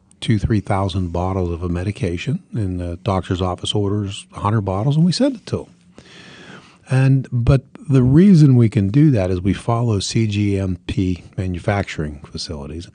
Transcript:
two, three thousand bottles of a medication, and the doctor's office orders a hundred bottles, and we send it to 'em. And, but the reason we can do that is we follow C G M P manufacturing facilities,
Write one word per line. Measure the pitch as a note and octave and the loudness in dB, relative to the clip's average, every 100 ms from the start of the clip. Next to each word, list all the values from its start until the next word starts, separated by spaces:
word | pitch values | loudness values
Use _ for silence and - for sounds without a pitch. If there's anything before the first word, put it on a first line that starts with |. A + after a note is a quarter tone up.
| _ _ | _ _
two, | - G#2+ | -2 0
three | - G#2+ | 0 -2
thousand | - G2 G2 F#2+ F2+ | 0 -2 -2 -2 -4
bottles | E2+ F2+ F#2+ F2 | -4 -2 -2 -4
of | E2 | -4
a | F2+ | -4
medication, | E2+ F#2+ - G2 F2 - D#3+ - | -4 -4 -4 -4 -4 -4 -6 -6
and | - G2 F2+ | -6 -4 -4
the | F2 F2 | -6 -6
doctor's | - F#2 - F#2 | -4 -2 -2 -2
office | F#2 F2 - | -2 -4 -4
orders | G#2+ G2 G#2 G2 G2+ - | -2 -2 -2 -4 -10 -16
a | - | -6
hundred | G2+ A2 | -2 0
bottles, | G2 F#2+ B2+ D3 | -2 -2 0 2
and | F3 | 2
we | |
send | D#3+ C#4 A#3 | 2 -2 -2
it | - | -6
to | F2+ | -8
'em. | - _ _ - - - - - - - - _ - | -8 _ _ -20 -20 -20 -20 -20 -20 -20 -20 _ -2
And, | C3 C3+ C3+ - | 2 4 2 0
but | A#2+ A#2+ C3+ - - G#3+ | -2 2 2 0 -12 0
the | C3+ | 2
reason | B2 D3 G3+ E3+ D3 B2 | 4 6 8 8 8 6
we | A2+ | 4
can | A2+ F#2+ | 2 2
do | C#3 D#3 | 4 4
that | A#2 F#2 | 4 0
is | F2+ | 0
we | G2 | 0
follow | F#2 - A#2 A#2+ G2+ | -2 -2 -2 0 -2
C | - A#2 A2 | -2 -2 0
G | G2+ G2+ G2 | 0 0 0
M | F#2+ F2 - | -2 -6 -6
P | - F#2 F2+ - - | -2 -2 -4 -8 -8
manufacturing | F#2 F2 - G2+ F#2 - D2+ D2 | -6 -4 -4 -4 -4 -6 -8 -10
facilities, | - D#2+ - D2+ C#2+ E2 - | -16 -14 -12 -12 -12 -14 -12